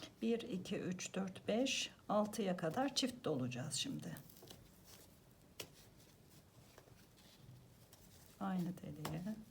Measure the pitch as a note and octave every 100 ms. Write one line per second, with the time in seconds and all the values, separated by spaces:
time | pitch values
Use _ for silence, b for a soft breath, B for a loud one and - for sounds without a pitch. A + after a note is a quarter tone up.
0 | B - A3+ A3+ - F#3 F3+ G3+ - F3+
1 | - - F#3+ - - G#3 C4+ - - -
2 | - G#3 G#3 G#3+ G3 F3+ D#3+ D#3+ C#4 -
3 | B3+ - - D3 B2+ A#2+ D3+ - - D2+
4 | - - - - - - - - - -
5 | - - - - - - - - - -
6 | - - - - - - - - - -
7 | - - - - - - - - - -
8 | - - - - G3 F#3 E3+ F3+ - D3+
9 | D3+ D#3 F#3 A3 -